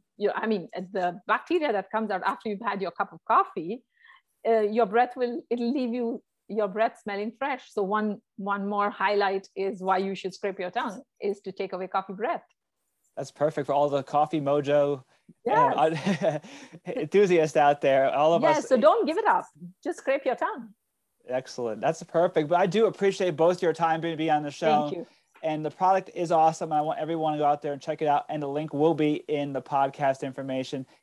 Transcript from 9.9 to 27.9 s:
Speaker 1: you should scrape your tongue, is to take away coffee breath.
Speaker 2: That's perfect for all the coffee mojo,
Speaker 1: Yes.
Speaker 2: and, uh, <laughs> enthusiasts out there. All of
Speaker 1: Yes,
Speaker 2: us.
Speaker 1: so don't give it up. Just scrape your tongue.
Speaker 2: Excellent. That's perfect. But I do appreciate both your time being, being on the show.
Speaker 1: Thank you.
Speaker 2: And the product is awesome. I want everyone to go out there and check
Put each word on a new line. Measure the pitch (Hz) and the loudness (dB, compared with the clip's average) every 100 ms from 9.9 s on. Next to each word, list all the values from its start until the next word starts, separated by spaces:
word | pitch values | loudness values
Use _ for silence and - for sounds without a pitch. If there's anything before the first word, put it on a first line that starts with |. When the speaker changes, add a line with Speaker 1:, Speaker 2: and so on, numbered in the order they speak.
| 190 | 0
Speaker 1:
you | 196 | 0
should | 185 185 | -6 -8
scrape | - 202 190 | -6 -8 -6
your | 180 | -6
tongue, | 233 262 190 - _ | -6 -6 -8 -16 _
is | 202 208 | -6 -6
to | 190 | -10
take | 185 190 | -8 -8
away | 180 190 | -8 -6
coffee | 190 185 | -6 -6
breath. | 190 254 277 - _ _ _ _ _ _ - | -6 -6 -6 -10 _ _ _ _ _ _ -12
Speaker 2:
That's | 135 | -12
perfect | - 151 156 139 | -4 -2 -2 -2
for | |
all | 143 147 | 0 2
the | 139 | 0
coffee | - 147 151 156 | 0 0 0 0
mojo, | 139 147 139 147 143 135 - _ _ _ | 0 0 2 2 2 -2 -10 _ _ _
Speaker 1:
Yes. | 262 453 494 - | 0 2 2 2
Speaker 2:
and, | 160 160 190 165 | 0 0 -2 0
uh, | 170 147 - - - 165 180 | 0 -2 -8 -18 -20 -14 -10
<laughs> | 254 | -8
enthusiasts | 160 196 196 175 156 156 | 0 4 6 6 4 4
out | 143 147 | 4 4
there. | 139 135 135 | 4 4 4
All | 139 156 | 4 4
of | 190 | 4
Speaker 1:
Yes, | 302 302 | 4 2
Speaker 2:
us. | - | 2
Speaker 1:
so | 247 | 4
don't | 294 453 294 | 6 6 2
give | 349 | 0
it | 440 | 2
up. | 185 - 147 175 - | 0 -2 -14 -20 -10
Just | - - | -10 -6
scrape | - 285 | -4 -2
your | 262 240 | -2 -2
tongue. | 349 339 208 - _ _ _ _ - | -4 -6 -12 -20 _ _ _ _ -6
Speaker 2:
Excellent. | 127 - - 117 107 | -6 -6 -8 -6 -2
That's | 135 165 | -2 -4
perfect. | - 165 180 160 151 | -2 0 2 2 2
But | 175 | 2
I | 190 | 2
do | 202 | 4
appreciate | 214 - 196 190 185 | 2 2 0 2 -2
both | 156 170 180 | 4 2 4
your | 170 | 0
time | 156 165 160 | 2 0 0
being, | 165 156 | -2 -2
being | 160 | 0
on | 151 | 0
the | 147 | 0
show. | - 160 151 | -2 2 2
Speaker 1:
Thank | 147 170 | 2 -6
you. | - _ _ _ | -10 _ _ _
Speaker 2:
And | 160 156 | -4 -4
the | 156 | -4
product | - 185 196 190 | 0 2 2 0
is | 175 170 | -6 0
awesome. | 165 160 160 165 | 4 4 2 -2
I | 151 | -2
want | 156 147 | -2 -4
everyone | 156 165 156 | -4 -2 -2
to | 151 | 0
go | 147 | 2
out | 147 | 0
there | 151 | -2
and | 139 | -6
check | 160 | -6